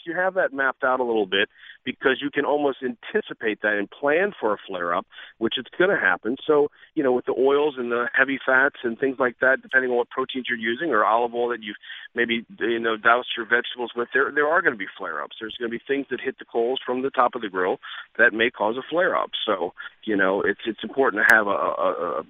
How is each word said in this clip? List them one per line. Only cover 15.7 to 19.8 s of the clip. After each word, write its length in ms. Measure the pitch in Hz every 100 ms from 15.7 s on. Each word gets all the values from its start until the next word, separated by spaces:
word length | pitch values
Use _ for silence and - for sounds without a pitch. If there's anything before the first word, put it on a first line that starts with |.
| 117 -
things 180 | 139 135
that 100 | 120
hit 160 | 131 -
the 60 | -
coals 340 | 117 117 131 -
from 160 | 127
the 80 | 135
top 240 | - 123 127
of 60 |
the 80 | 110
grill 300 | 92 92 127 - - - -
that 160 | 113
may 160 | 107 117
cause 280 | - 104 120
a 40 | 127
flare-up. 420 | 160 185 82 50 - -
So, 280 | 95 87 -